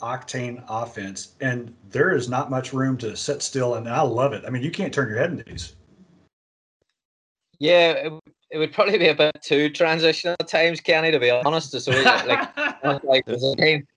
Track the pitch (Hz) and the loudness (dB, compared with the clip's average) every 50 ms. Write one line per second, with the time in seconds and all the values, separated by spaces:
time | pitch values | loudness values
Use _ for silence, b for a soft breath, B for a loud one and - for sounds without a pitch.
0 | - 117 123 127 - - - 127 123 123 120 120 - - 110 113 117 113 - 110 | -8 -8 -8 -8 -10 -10 -8 -8 -8 -8 -8 -12 -12 -8 -6 -6 -6 -6 -8 -10
1 | 101 98 98 95 - - _ - 131 131 123 120 117 113 - - - 98 - 127 | -12 -10 -12 -12 -16 -16 _ -6 -4 -4 -4 -4 -6 -10 -16 -20 -16 -6 -2 0
2 | 151 185 - 139 120 123 123 127 143 - 135 131 127 - - 131 131 135 131 123 | 2 2 2 0 0 -2 -2 -2 -2 -2 -2 -4 -4 -2 -2 0 0 0 0 -2
3 | 120 107 101 - - - 143 139 - - - 135 127 120 120 113 113 117 117 139 | -4 -6 -8 -6 -4 -4 -4 -4 -6 -6 -2 -2 0 0 0 -2 -4 -4 -2 0
4 | 151 131 113 117 131 139 107 98 - - 127 123 131 180 165 - 202 151 - 147 | 0 0 2 2 0 0 0 -4 -6 -6 -6 -4 -4 -4 -4 -4 -4 -2 -2 -2
5 | 131 110 107 110 143 180 160 - - - - - - - - - _ _ _ _ | -2 -2 0 0 0 0 -2 -6 -10 -12 -12 -12 -12 -14 -16 -20 _ _ _ _
6 | - _ _ _ _ _ _ _ _ _ _ _ _ _ _ _ _ _ _ _ | -20 _ _ _ _ _ _ _ _ _ _ _ _ _ _ _ _ _ _ _
7 | _ _ _ _ _ _ _ _ _ _ _ - 143 156 175 175 170 165 160 135 | _ _ _ _ _ _ _ _ _ _ _ -2 2 4 6 6 6 4 4 0
8 | 143 156 156 156 - _ _ _ _ _ - 156 156 151 - - 202 202 196 202 | -4 -6 -8 -12 -16 _ _ _ _ _ -4 -4 -4 0 0 0 2 2 2 4
9 | 170 165 151 151 151 151 151 - - - 147 139 151 151 147 - 175 160 160 165 | 4 4 4 4 2 2 2 -2 -4 0 2 2 2 2 2 2 2 2 2 2
10 | 160 165 156 - - 175 175 175 160 - - 165 165 170 170 160 - - 165 156 | 2 2 2 0 -2 -4 -4 -4 -4 -2 2 2 2 2 0 0 0 2 2 4
11 | 160 160 156 139 123 123 123 123 123 143 156 165 160 - - 127 - - 127 131 | 4 4 2 4 4 4 2 4 2 2 0 0 -2 -4 -8 -6 -2 0 0 4
12 | - 247 240 - - - 143 - 262 - - - 294 277 - - - 143 139 139 | 4 4 4 4 2 0 0 0 -2 -4 -6 -6 -6 -6 -4 -4 -2 -2 -2 0
13 | - 139 131 131 127 - 113 120 127 135 139 - - 156 156 151 143 - _ | 0 2 2 2 2 0 -4 -2 -2 -2 0 2 2 2 2 0 -2 -8 _